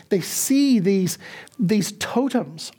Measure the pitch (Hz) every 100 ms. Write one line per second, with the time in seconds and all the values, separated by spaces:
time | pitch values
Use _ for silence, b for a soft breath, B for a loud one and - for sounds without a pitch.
0 | B 190 - - - 269 285 233 180 196
1 | 180 - B B B - 180 214 165 -
2 | - 233 269 247 151 160 -